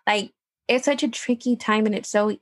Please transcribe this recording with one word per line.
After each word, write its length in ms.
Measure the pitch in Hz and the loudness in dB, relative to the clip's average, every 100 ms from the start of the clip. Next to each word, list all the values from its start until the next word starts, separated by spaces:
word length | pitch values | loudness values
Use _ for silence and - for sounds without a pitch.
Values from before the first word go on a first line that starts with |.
| - | -2
Like, 260 | 208 - _ _ _ - | 0 -2 _ _ _ -2
it's 180 | 247 285 | 0 2
such 180 | 277 | 0
a 60 | 285 | -2
tricky 460 | - - 240 247 240 | -4 -4 -2 0 -2
time, 280 | - 214 214 | 0 2 2
and 100 | 196 | -2
it's 140 | - | -2
so 280 | 208 214 202 | 0 0 -2